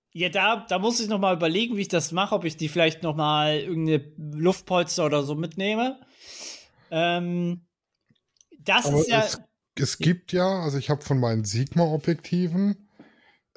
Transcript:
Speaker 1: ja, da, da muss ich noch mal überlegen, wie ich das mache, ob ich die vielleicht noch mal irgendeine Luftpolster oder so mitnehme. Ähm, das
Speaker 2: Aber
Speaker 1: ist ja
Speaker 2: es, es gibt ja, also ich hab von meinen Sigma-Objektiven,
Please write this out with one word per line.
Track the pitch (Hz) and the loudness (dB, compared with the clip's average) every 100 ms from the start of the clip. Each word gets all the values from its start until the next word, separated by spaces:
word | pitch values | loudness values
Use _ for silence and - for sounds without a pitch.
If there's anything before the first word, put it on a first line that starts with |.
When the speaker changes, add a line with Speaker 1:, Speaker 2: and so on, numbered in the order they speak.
| _ | _
Speaker 1:
ja, | 160 180 | -4 -2
da, | 190 196 226 - | 2 2 0 -2
da | 185 | 0
muss | 214 240 | 0 0
ich | 214 | 0
noch | 208 | 0
mal | 190 180 | 2 2
überlegen, | 165 180 233 208 | 2 2 0 -2
wie | |
ich | 196 | -2
das | 170 - | -2 0
mache, | 170 202 | -2 -2
ob | 208 | -2
ich | 170 - | -2 -6
die | 156 | -4
vielleicht | 175 165 160 | 2 2 2
noch | 165 151 | -4 -2
mal | 151 151 151 151 | 0 2 2 0
irgendeine | - 165 160 156 151 - | -2 -2 2 0 0 -12
Luftpolster | 151 151 170 190 - 180 175 - 151 | -10 -2 0 0 0 0 0 0 0
oder | 147 | 0
so | 143 | 0
mitnehme. | 151 175 180 196 220 254 269 - _ - - - - - _ _ | -4 -6 -4 -2 0 -2 -4 -14 _ -20 -16 -14 -16 -20 _ _
Ähm, | 160 170 175 175 175 175 175 - _ _ _ _ _ _ _ _ 311 | -2 0 0 -2 -2 -2 -4 -10 _ _ _ _ _ _ _ _ -10
das | - 208 175 | 0 0 4
Speaker 2:
Aber | 143 | 2
Speaker 1:
ist | 202 | 4
ja | 226 | 2
Speaker 2:
es, | 214 - - _ _ - | 2 -2 -12 _ _ -4
es | 139 - | -2 2
gibt | 156 175 - | 2 2 0
ja, | 180 185 190 | 0 2 0
also | 160 139 | -2 -2
ich | 127 | -2
hab | 143 | -2
von | - 135 | 0 0
meinen | 120 113 | 2 0
Sigma-Objektiven, | 104 110 139 170 165 156 151 160 - 175 180 175 202 196 - - - _ _ _ _ | -2 -2 0 2 2 2 -2 -4 -2 -2 0 0 0 -2 -8 -20 -20 _ _ _ _